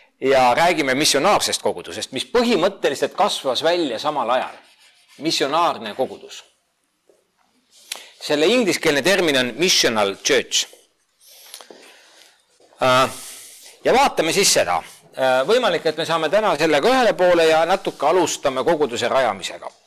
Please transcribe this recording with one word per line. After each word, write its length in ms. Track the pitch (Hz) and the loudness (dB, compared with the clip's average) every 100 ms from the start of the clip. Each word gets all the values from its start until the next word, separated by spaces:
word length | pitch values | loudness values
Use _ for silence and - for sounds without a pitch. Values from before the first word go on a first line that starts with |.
| _ - | _ -6
ja 340 | 131 135 123 | 2 4 4
räägime 400 | 120 170 160 139 | 4 2 2 0
missionaarsest 680 | 127 151 139 180 180 - - | 0 0 2 2 2 0 -4
kogudusest, 500 | 110 90 82 95 - | -4 -6 -10 -12 -10
mis 140 | 131 - | -10 -4
põhimõtteliselt 840 | 240 240 196 185 - 160 135 139 | 0 2 2 0 -2 -4 -2 -4
kasvas 480 | - 196 - 139 123 | -2 -2 -2 -4 -2
välja 360 | 151 175 151 107 | 0 0 -2 -4
samal 320 | 147 147 113 | -6 -4 -2
ajal. 260 | 127 85 - _ _ _ _ _ - | -2 -4 -12 _ _ _ _ _ -10
Missionaarne 760 | 147 - 139 160 165 113 107 | -4 -2 -2 0 0 -2 -8
kogudus. 500 | 101 120 92 - - - _ _ _ _ _ _ _ _ _ _ _ _ _ - - - - | -6 -6 -8 -18 -20 -20 _ _ _ _ _ _ _ _ _ _ _ _ _ -16 -16 -16 -12
Selle 240 | - 147 165 | -4 0 2
ingliskeelne 560 | 247 202 143 160 143 | 2 0 0 0 0
termin 360 | 147 190 165 135 | 0 0 2 0
on 140 | 123 117 | -2 -2
missional 580 | 180 - 139 110 101 98 | 0 0 0 0 -2 -2
church. 440 | - 131 - - - - _ _ _ _ _ - - - - - - - _ _ - _ _ _ _ - | 0 0 0 -4 -6 -12 _ _ _ _ _ -20 -20 -20 -20 -20 -20 -20 _ _ -20 _ _ _ _ -2
Äh, 280 | 131 127 127 - - - - - - - | 2 4 2 -2 -16 -20 -20 -20 -20 -6
ja 100 | 139 | 0
vaatame 380 | 175 277 - 160 | 2 2 0 -2
siis 200 | 170 185 | 0 2
seda. 260 | 147 87 85 - - _ - | 2 0 -2 -6 -18 _ -4
Äh, 240 | 131 127 139 | 0 2 2
võimalik, 400 | 247 226 160 156 | 0 0 -2 -2
et 100 | - | -4
me 100 | 151 | -2
saame 240 | 165 156 | -2 0
täna 240 | 202 214 147 | 0 0 0
sellega 320 | 160 147 190 | 2 2 2
ühele 240 | 262 226 175 | 2 2 2
poole 280 | 180 175 160 | 2 4 4
ja 180 | 160 165 | 2 2
natuke 400 | 190 175 - 147 | -2 -4 -4 0
alustame 580 | 180 156 - 139 131 | 2 0 -2 -4 -2
koguduse 440 | 127 160 139 113 117 | 0 0 0 -2 0
rajamisega. 600 | 123 120 98 85 87 - _ | 2 0 -2 -8 -12 -16 _